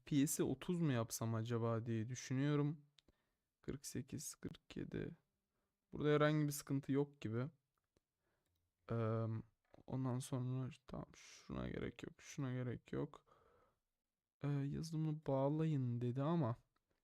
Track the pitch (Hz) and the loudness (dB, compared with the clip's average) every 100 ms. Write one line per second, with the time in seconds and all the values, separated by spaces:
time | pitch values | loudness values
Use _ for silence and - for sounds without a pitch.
0 | - 147 139 - 147 131 - 175 160 123 | 2 4 4 4 0 0 -2 0 2 2
1 | 117 - 113 113 113 117 113 113 120 113 | 0 -2 0 0 0 0 2 0 0 -2
2 | 117 127 - 131 143 147 147 160 - _ | -2 -6 -2 2 4 4 2 -2 -10 _
3 | _ _ _ _ _ _ - - - - | _ _ _ _ _ _ -8 -8 -6 -8
4 | - - - - - - - - - - | -6 -8 -8 -8 -10 -10 -12 -8 -6 -4
5 | 50 - _ _ _ _ _ _ _ - | -6 -8 _ _ _ _ _ _ _ -2
6 | 147 147 151 151 147 143 - 139 - 139 | 4 6 6 4 2 0 -2 -2 2 2
7 | 143 - 107 113 139 - _ _ _ _ | 0 -4 -4 -2 -4 -8 _ _ _ _
8 | _ _ _ _ _ _ _ _ - 117 | _ _ _ _ _ _ _ _ -4 0
9 | 113 113 113 110 - _ _ - - 131 | 2 2 0 -2 -6 _ _ -20 -4 -2
10 | 131 123 - 131 127 131 127 - - - | 0 0 -2 -2 0 -2 -4 -8 -10 -10
11 | - - - - - 64 62 - - - | -10 -14 -20 -16 -8 -4 -4 -4 -4 -6
12 | - - - - 131 127 127 113 - 135 | -12 -14 -10 -6 -2 -2 -4 -6 -4 -4
13 | 143 - _ - _ _ _ _ _ _ | -4 -6 _ -20 _ _ _ _ _ _
14 | _ _ _ _ 143 143 139 143 160 156 | _ _ _ _ -2 0 -2 -4 -4 0
15 | 156 151 143 135 139 156 160 143 123 120 | 0 0 0 2 4 4 2 2 2 0
16 | 123 127 143 170 117 120 _ _ _ _ | 0 0 2 4 2 0 _ _ _ _